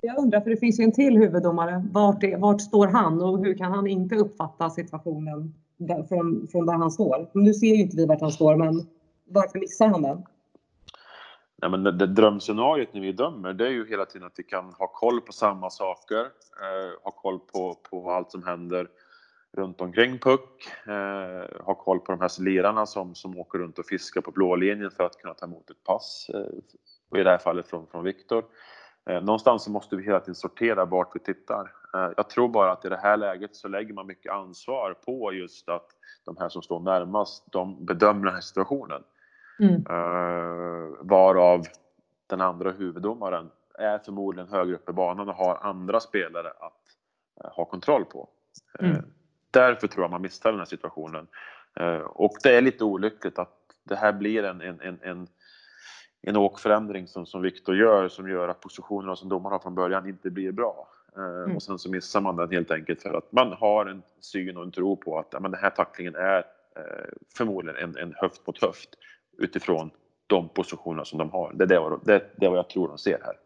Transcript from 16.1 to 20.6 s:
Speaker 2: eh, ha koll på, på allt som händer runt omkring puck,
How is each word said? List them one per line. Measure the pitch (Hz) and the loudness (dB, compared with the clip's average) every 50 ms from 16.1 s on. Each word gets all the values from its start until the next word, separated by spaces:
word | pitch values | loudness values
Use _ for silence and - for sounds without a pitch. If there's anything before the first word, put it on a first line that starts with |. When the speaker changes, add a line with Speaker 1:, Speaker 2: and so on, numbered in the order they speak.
| 107 110 | -4 -4
Speaker 2:
eh, | 120 135 _ _ _ _ _ - 101 95 95 95 95 90 87 - _ | -4 -6 _ _ _ _ _ -14 -10 -8 -8 -8 -8 -10 -12 -12 _
ha | 98 | -14
koll | - - _ 98 95 90 | -14 -8 _ -6 -6 -6
på, | _ _ _ 98 92 90 85 _ _ - | _ _ _ -6 -6 -6 -8 _ _ -14
på | - 92 90 90 | -14 -10 -6 -4
allt | 87 92 87 - | -4 -4 -4 -6
som | - 95 | -14 -12
händer | 87 90 90 85 87 87 90 90 90 87 _ _ _ _ _ _ _ _ _ _ _ _ | -8 -8 -8 -8 -8 -6 -6 -6 -6 -6 _ _ _ _ _ _ _ _ _ _ _ _
runt | - - 98 92 87 - | -8 -8 -8 -8 -8 -10
omkring | 90 90 87 107 117 127 127 123 | -10 -4 2 2 2 2 2 0
puck, | - 131 131 135 - - _ _ | 4 4 4 4 2 -8 _ _